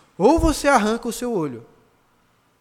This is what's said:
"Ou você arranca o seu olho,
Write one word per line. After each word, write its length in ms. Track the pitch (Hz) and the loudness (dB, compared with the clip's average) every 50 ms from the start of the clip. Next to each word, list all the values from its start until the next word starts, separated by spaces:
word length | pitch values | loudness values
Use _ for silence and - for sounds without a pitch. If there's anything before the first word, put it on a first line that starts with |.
| _ _ _ | _ _ _
"Ou 220 | - 185 254 330 330 | 2 2 4 4 4
você 300 | 330 320 277 - - 285 | 2 0 0 0 2 2
arranca 400 | 277 226 208 214 226 226 - 240 | 2 2 2 0 -2 -4 -6 -8
o 20 | |
seu 220 | - - 247 240 233 | -8 -6 -6 -4 -4
olho, 320 | 175 156 139 120 110 117 - _ _ _ _ _ _ _ _ _ _ _ _ _ _ _ _ _ _ | -4 -4 -6 -8 -12 -16 -20 _ _ _ _ _ _ _ _ _ _ _ _ _ _ _ _ _ _